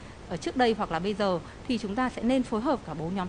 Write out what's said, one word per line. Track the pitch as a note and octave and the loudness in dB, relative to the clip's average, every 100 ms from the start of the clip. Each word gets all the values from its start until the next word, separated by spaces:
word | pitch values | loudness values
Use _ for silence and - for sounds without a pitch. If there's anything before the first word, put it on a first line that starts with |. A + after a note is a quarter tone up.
| - - - | -8 -16 -8
ở | F3 | -4
trước | - C4 | -4 4
đây | B3 G#3 | 4 4
hoặc | F#3+ | 0
là | E3 | 0
bây | F#3 | 0
giờ | G3 G3+ F3 - - - | 2 2 2 -2 -12 -2
thì | A#3 | -2
chúng | G3+ | 0
ta | G3+ B3+ | 0 -2
sẽ | - | 0
nên | A3+ C4 | 2 2
phối | B3 A3 | 2 0
hợp | C4 C4 - | 2 0 0
cả | |
bốn | C#3+ D#3+ | -4 -2
nhóm | F#3+ | -2